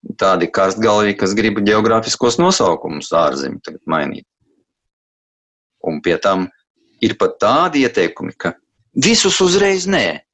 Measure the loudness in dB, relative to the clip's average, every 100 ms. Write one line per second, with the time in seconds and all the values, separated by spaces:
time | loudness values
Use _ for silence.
0 | -14 -2 0 2 0 0 0 2 2 2
1 | 2 0 -2 0 0 0 2 2 2 0
2 | 0 -2 0 2 2 2 0 0 -4 -10
3 | -2 0 2 0 -6 -8 -14 -14 -4 -4
4 | -4 -8 _ _ _ _ _ _ _ _
5 | _ _ _ _ _ _ _ _ -8 -4
6 | -2 0 0 -2 -4 _ _ _ _ _
7 | -4 0 -2 0 2 2 2 0 0 0
8 | -2 -4 -12 -8 -8 -8 _ _ _ -2
9 | 2 2 2 2 2 4 2 0 0 -2
10 | -2 -6 _